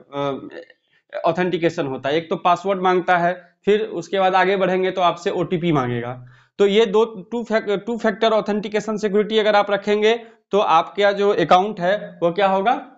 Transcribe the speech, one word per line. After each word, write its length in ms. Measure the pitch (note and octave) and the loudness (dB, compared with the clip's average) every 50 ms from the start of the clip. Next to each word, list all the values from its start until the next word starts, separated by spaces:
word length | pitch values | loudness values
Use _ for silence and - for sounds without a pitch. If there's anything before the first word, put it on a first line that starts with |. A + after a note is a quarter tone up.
| - _ C#3 | -20 _ -8
अ, 340 | C#3+ C#3+ C#3+ C#3 - - - - - - _ - _ _ _ _ _ _ _ - - - | -6 -4 -4 -4 -6 -10 -14 -16 -18 -20 _ -20 _ _ _ _ _ _ _ -10 -4 -2
ऑथेंटिकेशन 640 | E3+ D#3+ F3+ F3+ F#3 E3 D#3+ D#3+ E3 E3 F3 D#3 C#3 | -2 0 0 -2 -2 -2 0 -2 -2 -2 -2 -6 -6
होता 220 | C3+ B2+ C3 C#3 | -6 -6 -4 -2
है। 60 | D3 | -2
एक 140 | E3 E3 D#3+ | -2 -2 -4
तो 60 | G3 | -6
पासवर्ड 460 | E3 - F3+ F3 F3 F3+ G3 G3+ F#3 | -2 0 0 0 0 0 -4 -4 0
मांगता 360 | F3+ F#3 F3+ F#3 E3+ F3+ F3+ F3 | 0 0 0 0 2 2 2 2
है, 340 | E3+ E3+ F3+ F#3 - _ _ _ - | 2 0 -2 -4 -10 _ _ _ 0
फिर 160 | G3+ G#3 G#3 | 0 2 2
उसके 380 | - - - E3+ D#3+ - - G3 | 0 -4 -6 -8 -8 -4 -2 0
बाद 160 | F#3+ F#3 F#3 | 2 2 4
आगे 220 | F#3 F#3 F#3 G3+ G3 | 2 2 2 2 0
बढ़ेंगे 340 | F#3+ F3+ F#3 F#3 F#3 F#3 | 0 0 0 0 0 -2
तो 100 | F#3 F#3+ | -2 0
आपसे 280 | F3+ E3+ D#3+ - - G3+ | 0 0 0 0 -4 -4
ओटीपी 420 | - F3+ E3+ E3 F#3 E3+ D#3 F3 | -2 -2 -4 -2 -4 -2 -2 0
मांगेगा। 540 | D#3 D3 B2+ B2 B2 A#2+ A#2 A#2+ B2+ B2+ - - - _ _ _ _ - | 0 0 0 -2 -4 -4 -6 -8 -10 -12 -16 -20 -20 _ _ _ _ 0
तो 100 | G3+ G3+ | 2 2
ये 180 | G3 G#3+ A3+ | 4 4 2
दो 200 | G#3+ F#3 G#3+ A3+ | 4 4 2 2
टू 380 | A3+ A3+ F#3 F3 - - A#3+ A3+ | 0 -2 -10 -14 -8 -8 -8 -4
फैक-, 260 | - G#3+ A3 - G3+ | -2 -2 -2 0 -2
टू 280 | G3+ F#3+ G3 - A#3+ A3 | -4 -4 -4 -6 -6 -2
फैक्टर 340 | A3 A3 A3 A3+ A#3 A3+ | -2 -2 -2 0 0 2
ऑथेंटिकेशन 640 | G#3+ G#3+ G#3 G#3 G#3 G#3+ G3 A3 G#3 G#3+ G#3+ - A3 G#3 | 2 2 0 -2 -4 -4 -4 -4 -4 -4 -4 -4 -6 -4
सिक्योरिटी 420 | G#3 G#3+ F#3 G#3+ G#3+ F#3+ A3 A3 | -4 0 0 0 0 2 0 0
अगर 160 | G#3 G#3+ G#3 | 2 4 4
आप 160 | G#3 G3+ G3+ | 2 2 2
रखेंगे 540 | G3+ G3 G3+ G#3 G#3 G#3+ G#3+ G#3+ A#3 A#3+ A3+ - - _ _ - | -2 -2 0 0 0 2 2 2 2 0 -4 -12 -20 _ _ -2
तो 80 | - G3 | 0 0
आपका 520 | G#3+ - D#3 D#3+ F3 E3+ - - G3+ G3+ | 2 4 4 2 2 2 -2 0 2 2
जो 220 | G3+ G3 G3+ G3+ G#3 | 2 2 2 2 2
अकाउंट 460 | - E3+ D#3 F3+ F3+ F#3+ G#3 G#3+ G3 | 2 4 4 4 4 4 2 -4 -4
है 400 | F3 F3+ G3+ G#3 - - - - E3+ | -2 0 0 -2 -4 -8 -8 -2 -2
वो 80 | E3+ | -2
क्या 160 | E3+ F#3+ G3+ G3 | 0 2 2 2
होगा, 440 | F#3+ F#3+ G3 A3+ C4 D4 - - - | 2 2 2 0 0 -2 -4 -14 -20